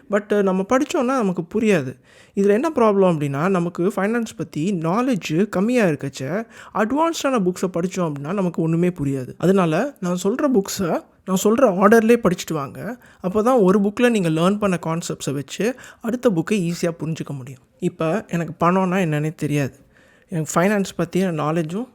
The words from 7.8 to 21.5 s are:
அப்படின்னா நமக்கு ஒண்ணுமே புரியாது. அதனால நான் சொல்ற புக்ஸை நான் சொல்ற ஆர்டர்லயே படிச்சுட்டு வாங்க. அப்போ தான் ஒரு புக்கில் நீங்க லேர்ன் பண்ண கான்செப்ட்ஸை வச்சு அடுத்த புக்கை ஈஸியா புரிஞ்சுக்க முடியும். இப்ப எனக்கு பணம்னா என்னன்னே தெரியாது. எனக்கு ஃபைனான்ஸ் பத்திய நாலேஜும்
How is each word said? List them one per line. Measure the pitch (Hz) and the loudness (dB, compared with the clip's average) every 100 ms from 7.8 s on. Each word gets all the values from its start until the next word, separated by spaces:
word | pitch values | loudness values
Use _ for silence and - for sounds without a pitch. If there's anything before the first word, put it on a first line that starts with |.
| 180 185 175 | -4 -2 -4
அப்படின்னா | 143 143 | -4 -6
நமக்கு | 202 180 165 | -2 -2 0
ஒண்ணுமே | 165 165 175 | 0 2 2
புரியாது. | 175 139 135 127 - | 0 -2 -4 -6 -2
அதனால | 165 196 170 156 277 - | 0 2 2 0 -2 -4
நான் | 180 180 | -6 -2
சொல்ற | 196 254 302 | -2 0 0
புக்ஸை | 214 196 - 202 247 - _ | 0 0 -4 -2 -2 -6 _
நான் | - 185 | -4 0
சொல்ற | 208 233 226 180 | 2 4 4 6
ஆர்டர்லயே | 202 233 220 240 | 6 6 6 4
படிச்சுட்டு | 214 180 - | 2 -2 -4
வாங்க. | 160 139 123 160 247 - - | -6 -6 -10 -12 -12 -16 -8
அப்போ | 180 202 | -4 0
தான் | 214 262 | 2 4
ஒரு | 185 202 | 6 4
புக்கில் | 202 208 240 | 2 2 2
நீங்க | 220 170 | 2 2
லேர்ன் | 156 180 208 | 2 2 2
பண்ண | 208 175 165 | 0 0 -2
கான்செப்ட்ஸை | 165 - 160 - | -6 -6 -6 -6
வச்சு | 139 135 - 208 262 - - | -6 -6 -4 -4 -4 -12 -12
அடுத்த | 240 247 247 | -6 0 0
புக்கை | 170 160 | 2 0
ஈஸியா | 214 170 170 170 165 | 0 -2 -2 -4 -4
புரிஞ்சுக்க | 156 160 156 | -6 -6 -8
முடியும். | 143 127 131 _ - | -10 -12 -16 _ -6
இப்ப | 180 170 160 190 - | -6 -2 -2 -2 -4
எனக்கு | 170 165 156 170 | -4 -4 0 2
பணம்னா | 185 185 185 | 2 2 0
என்னன்னே | 170 151 151 | 0 0 -2
தெரியாது. | 160 151 147 131 - _ _ _ _ - | -4 -2 0 -2 -6 _ _ _ _ -10
எனக்கு | 175 151 170 | -6 -2 0
ஃபைனான்ஸ் | 185 208 190 - | 2 0 -2 -4
பத்திய | 170 180 190 | -4 -2 -2
நாலேஜும் | 160 147 | -2 -2